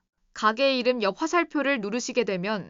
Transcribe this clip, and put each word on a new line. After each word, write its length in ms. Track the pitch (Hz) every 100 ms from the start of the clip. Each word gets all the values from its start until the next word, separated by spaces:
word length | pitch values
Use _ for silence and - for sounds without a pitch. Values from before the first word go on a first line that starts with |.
| _ _ _
가게 440 | - 220 220 269 262
이름 240 | 240 254
옆 200 | 196 196
화살표를 580 | 320 349 330 302 269 277
누르시게 460 | 202 247 247 247 208
되면 440 | 185 196 214 123